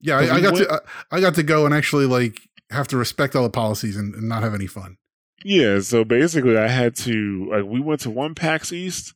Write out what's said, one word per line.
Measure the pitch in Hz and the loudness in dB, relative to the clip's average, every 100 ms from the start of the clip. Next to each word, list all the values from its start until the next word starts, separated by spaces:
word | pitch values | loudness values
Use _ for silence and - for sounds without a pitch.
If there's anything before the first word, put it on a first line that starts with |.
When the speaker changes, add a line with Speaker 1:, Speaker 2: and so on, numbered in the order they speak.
Speaker 1:
Yeah, | 147 135 | 0 0
Speaker 2:
But | - | 2
Speaker 1:
I, | |
I | 165 | 2
Speaker 2:
we | |
Speaker 1:
got | 190 | 2
Speaker 2:
went | 175 190 | 2 2
Speaker 1:
to, | 156 - - - | 0 -6 -20 -6
I, | 170 | 0
I | |
got | 185 165 | 2 2
to | |
go | 151 156 147 | 2 4 4
and | |
actually, | 147 147 147 135 | 2 2 2 2
like, | 127 120 104 _ _ _ | 2 0 -4 _ _ _
have | 120 139 | -6 -2
to | 131 | -2
respect | 120 - 139 143 | -2 -2 -2 2
all | |
the | 120 | 0
policies | 127 113 107 117 101 | 0 -2 -2 -6 -6
and, | 104 104 | -8 -8
and | 110 | -6
not | 113 | -2
have | 110 | -2
any | 104 95 | -4 -8
fun. | - 95 95 _ _ _ _ 196 | -10 -18 -20 _ _ _ _ 0
Speaker 2:
Yeah, | 196 120 98 | 4 4 2
so | 98 117 | 2 2
basically | 110 120 160 165 127 113 | 4 4 2 2 2 4
I | 110 | 2
had | 110 120 - | 2 0 -2
to, | 123 113 104 98 95 | -4 -2 -2 -4 -2
like, | 107 | -4
we | 101 117 | -2 -4
went | 147 151 | -2 -4
to | 127 | -4
one | 110 147 160 | -6 -6 -4
pax | 165 156 - | -2 -2 -4
East | 175 185 175 - | -10 -8 -10 -12